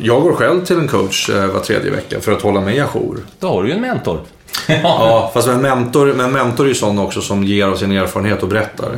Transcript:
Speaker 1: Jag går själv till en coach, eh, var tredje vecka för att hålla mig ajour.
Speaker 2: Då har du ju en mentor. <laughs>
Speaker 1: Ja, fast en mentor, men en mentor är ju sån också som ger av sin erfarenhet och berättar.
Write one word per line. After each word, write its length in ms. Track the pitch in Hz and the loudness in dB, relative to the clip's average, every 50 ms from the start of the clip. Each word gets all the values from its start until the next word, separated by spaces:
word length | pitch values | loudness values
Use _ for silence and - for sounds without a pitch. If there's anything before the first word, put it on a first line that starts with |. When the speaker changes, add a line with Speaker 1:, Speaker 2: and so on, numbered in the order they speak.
Speaker 1:
Jag 220 | - 110 117 139 | 0 2 2 4
går 100 | 165 175 | 4 2
själv 320 | - - 113 135 170 180 180 | 2 2 2 2 2 0 0
till 140 | - 180 165 | 0 0 0
en 100 | 151 - | 0 0
coach, 420 | 113 98 95 98 - - - - | 0 0 0 0 -2 -4 -2 0
eh, 160 | 107 101 98 | 0 0 0
var 140 | 95 95 - | 0 -2 -2
tredje 300 | - - 107 101 92 95 | -2 0 -2 0 0 -2
vecka 300 | 98 104 - - - 101 | -4 -4 -4 -6 -8 -6
för 120 | - 110 | -2 -2
att 100 | 101 - | -2 0
hålla 180 | - 104 98 98 | 0 0 0 0
mig 200 | 95 98 117 143 | 0 0 0 0
ajour. 380 | 139 - - 110 - - - 110 - - - - | 0 -2 -2 -4 -4 -4 -6 -8 -12 -14 -12 -6
Speaker 2:
Då 80 | 185 185 | -4 -2
har 140 | 120 92 | 0 0
du 60 | 95 123 | 0 0
ju 60 | 170 | -2
en 60 | 214 | -2
mentor. 400 | 247 254 233 127 - 98 85 78 - - - - - | -2 -4 -4 -4 -4 -4 -4 -6 -8 -12 -20 -20 -16
<laughs> 240 | - - - - - | -10 -10 -6 -2 -2
Speaker 1:
Ja, 600 | 160 165 160 170 160 - 113 113 113 110 - - - | 0 2 2 2 2 4 4 4 4 4 2 0 0
fast 140 | 123 113 127 | 0 2 2
en 140 | 123 127 | 2 2
mentor, 440 | 139 139 131 123 120 120 - 147 143 | 2 2 2 0 0 2 2 4 4
men 200 | 139 123 127 123 | 4 4 2 0
en 60 | 127 | 0
mentor 320 | 135 135 123 120 117 143 139 | 0 0 0 0 0 2 2
är 40 | 139 | 2
ju 60 | 120 | 2
sån 240 | - 117 104 104 101 | 0 0 0 0 0
också 220 | 95 92 - 104 | 0 -2 -2 -4
som 240 | 92 - 101 98 98 | -4 -2 -2 0 0
ger 220 | 98 101 101 98 | 2 2 2 2
av 100 | 98 92 | 2 0
sin 160 | 92 101 98 | 0 0 0
erfarenhet 500 | 98 95 92 90 - - 98 107 101 - | 0 0 0 -2 -2 -2 -2 -2 -2 -2
och 60 | 92 90 | -2 0
berättar. 440 | 101 110 104 - - - - - 117 | 0 -2 -2 -4 -6 -8 -8 -6 -6